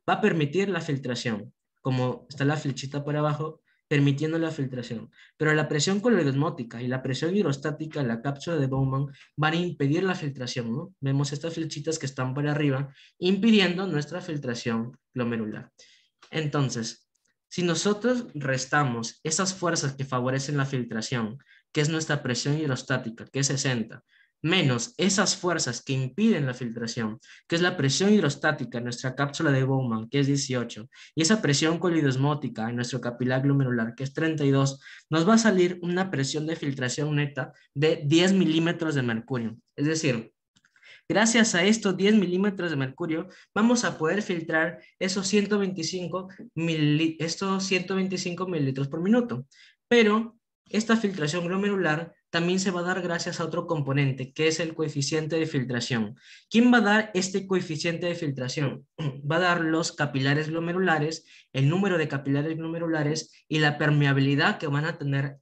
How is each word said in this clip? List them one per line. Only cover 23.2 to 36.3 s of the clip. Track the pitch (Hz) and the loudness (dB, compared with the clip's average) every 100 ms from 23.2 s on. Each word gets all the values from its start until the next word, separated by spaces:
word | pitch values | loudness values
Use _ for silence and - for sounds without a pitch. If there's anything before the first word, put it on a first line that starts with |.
| 107 | -8
que | 135 | -4
es | 143 | -2
sesenta, | 139 139 120 110 - _ _ _ _ | 0 0 -2 -4 -10 _ _ _ _
menos | 151 185 143 120 - - | 0 2 2 0 -4 -2
esas | 185 190 185 - | 0 2 0 0
fuerzas | 180 160 131 113 | -2 -2 -2 -6
que | - | -4
impiden | 131 131 - 226 175 131 | -4 -2 0 2 2 0
la | |
filtración, | 123 120 113 113 123 110 117 - - - | -4 -8 -6 -6 -4 -6 -6 -16 -20 -4
que | 170 | 2
es | |
la | 180 180 | 2 2
presión | 135 139 196 | 2 4 4
hidrostática | 214 147 - 156 147 120 120 | 6 4 0 0 -2 -4 -6
en | |
nuestra | 120 117 131 | -6 -6 -6
cápsula | 131 139 - 160 | -2 -4 0 2
de | 135 | 2
Bowman, | 131 135 123 113 110 | 2 0 0 -4 -2
que | 139 | 0
es | 139 | 2
dieciocho, | 139 139 127 117 107 120 - - | 0 0 -4 -4 -10 -16 -20 -8
y | - | 0
esa | 160 220 | 2 2
presión | 147 139 160 165 | 2 2 2 2
coloidosmótica | 175 165 139 127 143 147 127 113 113 | 2 2 2 2 0 0 -4 -6 -6
en | 120 | -4
nuestro | 123 123 | -4 -4
capilar | 120 120 127 131 | -6 -2 0 2
glomerular, | 139 139 131 117 113 | 2 2 2 0 -2
que | 117 | -6
es | 135 | -8
treinta | - 160 151 139 | -2 -2 2 2
y | |
dos, | 135 135 135 - - - | 4 2 -2 -12 -20 -2
nos | 156 170 | 2 4
va | |
a | 226 | 6
salir | 220 185 175 180 | 6 4 2 0
una | 170 175 190 | -2 -2 -2
presión | 139 135 | -2 -2